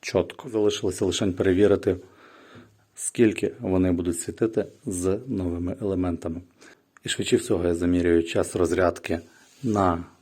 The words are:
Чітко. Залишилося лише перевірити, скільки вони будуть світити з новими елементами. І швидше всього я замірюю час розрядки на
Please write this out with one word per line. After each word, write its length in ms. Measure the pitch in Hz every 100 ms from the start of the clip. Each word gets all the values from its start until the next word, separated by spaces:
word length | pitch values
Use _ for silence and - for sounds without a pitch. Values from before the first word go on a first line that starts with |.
Чітко. 480 | - - 87 - 143
Залишилося 560 | 110 104 104 101 90
лише 220 | 98 87 104
перевірити, 720 | 90 95 92 101 95 - 92 - _ - - - - - _ _
скільки 600 | - - - 113 90 101 -
вони 320 | 110 92 92
будуть 280 | 90 87 85
світити 460 | - - 113 107 98 - -
з 320 | 92 90 101 127
новими 500 | 107 87 87 87 92
елементами. 640 | 101 95 90 85 85 82 90 _ - - _ -
І 40 | -
швидше 280 | - - 123
всього 280 | - 98
я 100 | 87
замірюю 500 | 85 90 90 87 85
час 320 | 82 107 90 -
розрядки 640 | 87 87 90 85 - 82 - _ _ _
на 420 | 131 104 92 85 85 _